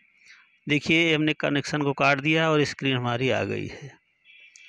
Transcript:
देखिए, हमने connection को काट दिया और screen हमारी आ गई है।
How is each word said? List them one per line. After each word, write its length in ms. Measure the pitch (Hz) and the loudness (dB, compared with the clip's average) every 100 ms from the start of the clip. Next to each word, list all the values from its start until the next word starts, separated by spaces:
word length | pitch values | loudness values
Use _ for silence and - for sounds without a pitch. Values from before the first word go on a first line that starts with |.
| _ _ - - _ _ - | _ _ -20 -20 _ _ -2
देखिए, 460 | 143 - 160 165 156 | -2 2 2 4 2
हमने 180 | 156 151 | 0 0
connection 460 | 147 143 - 151 | 0 -2 -2 -2
को 120 | 143 | -2
काट 260 | 139 139 139 | 2 2 2
दिया 300 | 143 160 160 | 2 2 2
और 120 | 151 143 | 2 0
screen 300 | - 139 127 | -2 -2 -2
हमारी 340 | 123 120 131 | -2 -2 0
आ 120 | 107 | 0
गई 240 | 104 104 101 | -2 -4 -8
है। 220 | - 135 - _ _ - - - - | -12 -18 -20 _ _ -20 -20 -20 -20